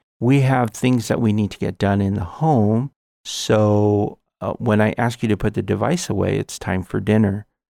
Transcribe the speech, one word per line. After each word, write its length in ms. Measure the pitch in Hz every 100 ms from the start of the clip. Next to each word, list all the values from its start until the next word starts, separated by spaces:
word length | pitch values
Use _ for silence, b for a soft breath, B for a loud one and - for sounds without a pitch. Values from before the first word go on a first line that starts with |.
| _ _
we 200 | 120 139
have 300 | 131 131 117
things 380 | - 127 123 -
that 120 | 92
we 120 | 113
need 180 | 107 101
to 60 | -
get 200 | 101 98
done 220 | 101 101
in 140 | 98
the 100 | 101
home. 680 | 87 - 160 127 104 113 139 - _ _
So, 960 | - - - 110 107 104 104 104 107 - _ _
uh, 120 | -
when 260 | - 120 208
I 140 | - -
ask 240 | 120 -
you 60 | 113
to 60 | 104
put 180 | 107
the 80 | 107
device 480 | 98 98 110 175 -
away, 280 | 101 92 101
it's 200 | 101 -
time 240 | - 92
for 180 | 87 104
dinner. 460 | 101 110 104 101 - _